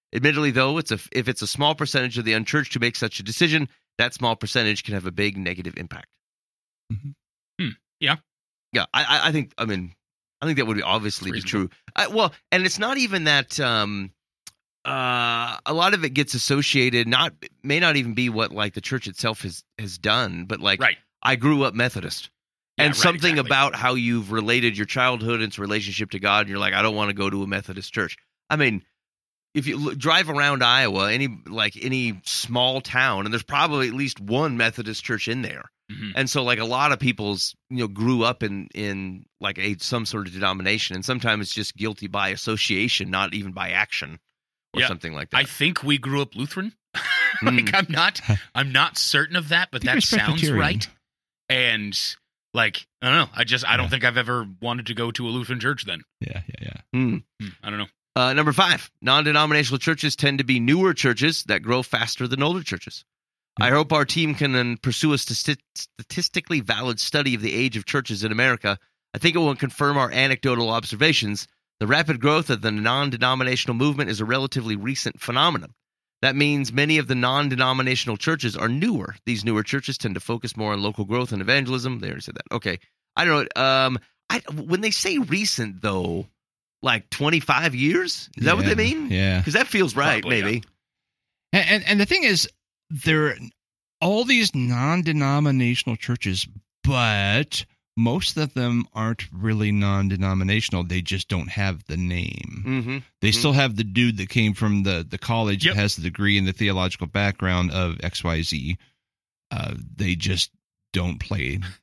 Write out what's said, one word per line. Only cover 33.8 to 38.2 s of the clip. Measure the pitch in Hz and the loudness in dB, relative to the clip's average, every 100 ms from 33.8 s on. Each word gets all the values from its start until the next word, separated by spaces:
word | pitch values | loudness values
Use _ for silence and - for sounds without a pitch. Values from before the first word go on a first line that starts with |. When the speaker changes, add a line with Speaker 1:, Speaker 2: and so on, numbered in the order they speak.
| 127 | 0
Speaker 1:
at | |
least | 131 139 - | -2 -6 -6
one | 98 127 156 120 | -2 0 0 0
Methodist | 113 113 110 107 | -2 -2 -8 -8
church | - 110 - | -6 -4 -4
in | 127 | -4
there. | 98 67 - _ - | -6 -10 -16 _ -18
Speaker 3:
Mm-hmm. | 104 104 110 | -12 -6 -2
Speaker 1:
And | 131 | 0
so, | 143 | 0
like, | 123 110 | 0 0
a | |
lot | 113 127 147 | 0 0 2
of | 135 | 2
people's, | 131 107 104 95 - - _ | 0 0 -2 -2 -4 -6 _
you | 127 | -4
know, | 110 | -4
grew | 98 117 123 | 0 2 2